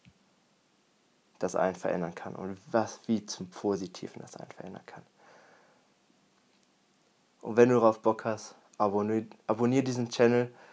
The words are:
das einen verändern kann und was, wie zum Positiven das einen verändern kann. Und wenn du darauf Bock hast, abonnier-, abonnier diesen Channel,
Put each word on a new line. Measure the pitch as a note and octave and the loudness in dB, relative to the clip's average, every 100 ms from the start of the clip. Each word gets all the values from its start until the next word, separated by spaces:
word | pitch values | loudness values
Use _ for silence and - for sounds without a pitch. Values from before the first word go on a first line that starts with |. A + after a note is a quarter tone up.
| - _ _ _ _ _ _ _ _ _ _ _ _ - | -20 _ _ _ _ _ _ _ _ _ _ _ _ -8
das | F2+ | -4
einen | - F#2 | -2 -2
verändern | F2+ F#2+ F2+ E2+ | -2 -4 -4 -4
kann | F2 - | -8 -12
und | - F#2+ G2 - | -10 -12 -12 -4
was, | A#2 G#2+ - - | -2 -2 -6 -4
wie | A2 | -4
zum | - - F2+ | -4 -12 -12
Positiven | - G#2 G2 F2+ - - - | -6 -2 -2 -4 -12 -16 -14
das | - - | -18 -18
einen | - | -18
verändern | - F#2+ F#2+ - | -16 -16 -18 -18
kann. | - - _ - - - - _ _ _ _ _ _ _ _ _ _ _ _ _ _ _ _ _ _ | -20 -20 _ -20 -20 -20 -20 _ _ _ _ _ _ _ _ _ _ _ _ _ _ _ _ _ _
Und | A2+ A2 | 0 6
wenn | B2 | 8
du | A#2+ | 8
darauf | A2+ G#2+ | 6 4
Bock | A2+ A2 | 2 0
hast, | A2+ G#2+ - - _ - | -2 -6 -10 -20 _ -2
abonnier-, | G#2 G2+ G#2+ A2 - - - | 0 0 0 -2 -4 -6 -4
abonnier | A2 A#2+ C3 | 0 2 2
diesen | B2+ B2 A#2 | 0 -2 -4
Channel, | - A#2+ B2 A#2+ - - | 2 4 4 0 -6 -20